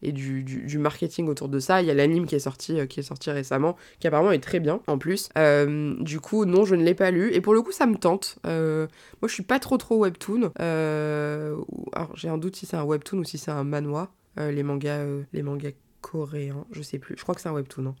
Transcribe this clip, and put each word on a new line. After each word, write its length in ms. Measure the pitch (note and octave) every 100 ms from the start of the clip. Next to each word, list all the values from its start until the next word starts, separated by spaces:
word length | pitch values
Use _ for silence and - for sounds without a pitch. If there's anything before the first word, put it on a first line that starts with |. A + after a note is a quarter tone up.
et 100 | C#3+
du, 320 | C#3+ C3+ C3+
du, 200 | C3 C3
du 140 | - D3
marketing 480 | D3 - E3 - E3
autour 200 | C#3 C3+
de 120 | C#3
ça. 240 | C3 F#3
Il 40 | F3
y 40 |
a 20 |
l'anime 320 | C#3 C#3+ E3 E3+
qui 80 |
est 60 | C#3+
sorti, 400 | C#3 C3+ - D#3+
euh, 80 | C3+
qui 120 | -
est 40 |
sorti 260 | C#3 C3+ -
récemment, 480 | C#3+ C3 C3+ D#3 F3 - -
qui 80 | E3+
apparemment 240 | D3+ F#3
est 120 | E3
très 160 | - F3
bien, 220 | D3+ F3+ -
en 100 | C#3+
plus. 320 | D#3+ G3 - -
Euh, 560 | D#3 C#3+ C#3+ D3+ D3+ -
du 200 | D3+ D3+
coup, 260 | - G#3+ G3+
non, 200 | F3+ G#3
je 80 |
ne 100 | F#3
l'ai 120 | E3 F3
pas 160 | F#3+
lu. 200 | F3 G#3+
Et 100 | F#3
pour 120 | F#3+
le 80 | A3
coup, 100 | A#3+
ça 140 | - C4
me 100 | G#3+
tente. 440 | F3 F#3+ - - E3
Euh, 400 | E3 D#3+ D#3 D#3 - - -
moi, 60 | A3
je 80 | -
suis 80 |
pas 160 | F#3 C4
trop, 180 | - C4
trop 260 | - A3+
webtoon. 480 | G3+ E3+ - A3 G#3 -
Euh, 960 | E3+ D#3+ D#3 D3+ D3+ D3+ D3 D3+ D3+ D3+ -
ou, 180 | - -
alors, 160 | - E3 -
j'ai 120 | E3
un 120 | D#3+
doute 160 | F3 F#3+
si 100 | -
c'est 100 | -
un 80 |
webtoon 360 | D3 D3+ - G3
ou 40 |
si 120 | D#3+ D#3
c'est 140 | -
un 140 | D3 C#3
manhwa. 460 | D3 D3 D3 F#3+ _ _ -
Euh, 100 | D3+
les 140 | C#3+
mangas, 360 | C#3+ C#3+ C#3+ D3
euh, 220 | C#3+ C#3+ C#3
les 100 | D#3
mangas 280 | C#3+ C#3+ D3 C#3 _ _
coréens, 640 | - D#3+ C#3+ D3 C#3 C#3 -
je 100 | D#3
sais 180 | D3 C#3
plus. 160 | - -
Je 60 |
crois 120 | - F3
que 60 |
c'est 80 | E3+
un 40 |
webtoon, 340 | D3+ C3+ - C3
hein. 80 | C3+